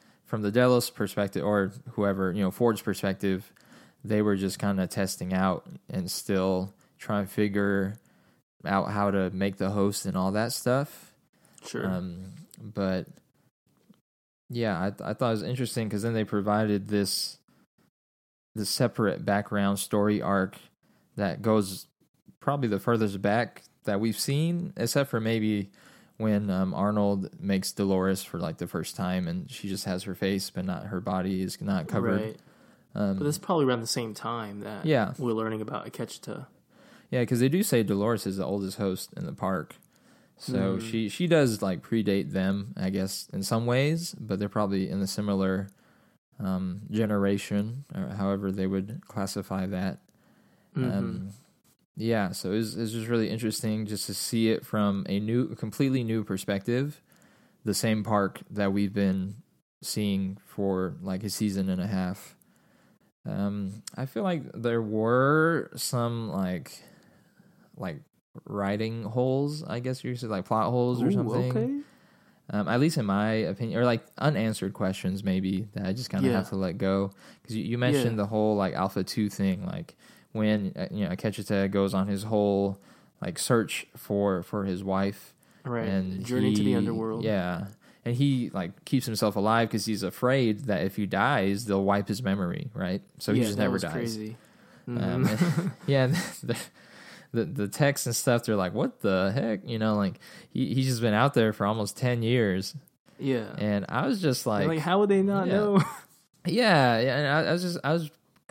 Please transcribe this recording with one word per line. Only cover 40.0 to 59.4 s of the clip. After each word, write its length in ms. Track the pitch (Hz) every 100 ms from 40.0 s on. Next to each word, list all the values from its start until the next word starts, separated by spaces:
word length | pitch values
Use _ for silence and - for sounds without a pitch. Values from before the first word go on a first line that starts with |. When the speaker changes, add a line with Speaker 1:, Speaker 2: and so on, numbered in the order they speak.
| _ _ _ _
Speaker 1:
So 400 | - 127 95 110
Speaker 2:
Mm. 40 |
Speaker 1:
she, 280 | 113 113 107
she 180 | - 175
does, 340 | 160 131 104
like, 200 | 95 90
predate 480 | - 113 101 98 73
them, 420 | 95 95 101 104 -
I 120 | 95
guess, 380 | 98 95 - -
in 100 | 98
some 220 | 98 113 120
ways, 500 | 127 143 165 170 -
but 180 | 110 98
they're 100 | 104
probably 400 | 107 101 98 95
in 100 | 98
a 60 | 98
similar, 640 | - 104 98 95 95 98 - _ _ _ _ _ -
um, 420 | 98 92 92 95 107
generation, 920 | 107 107 101 98 101 - 101 107 127 143 95
or 120 | -
however 420 | 101 98 98 98
they 140 | 98 95
would 340 | 95 98 117 -
classify 580 | 104 98 101 - 95 95
that. 320 | 92 95 - _ _ _ _ _ _ _ -
Speaker 2:
Mm-hmm. 160 | 127
Speaker 1:
Um, 380 | 98 - - 98 101 _ _ _ _ _ -
yeah, 340 | 113 113 95
so 220 | 95 92
it's, 200 | 107 107 104
it's 160 | 110
just 140 | 113 113
really 220 | 117 107
interesting 560 | 110 113 - 110 107 104
just 220 | - -
to 60 | 95
see 340 | - 117 110
it 160 | 107 -
from 400 | 110 101 98 95
a 120 | 98
new, 300 | 107 120 -
a 40 | -
completely 480 | 110 98 135 131
new 200 | 113 113
perspective, 800 | 104 95 - 98 117 120 143 - _ _ - _ _ _
the 100 | 107 98
same 280 | 117 110
park 380 | 107 104 95 - -
that 240 | 107 101
we've 200 | 98 101
been 420 | 101 98 95 92 107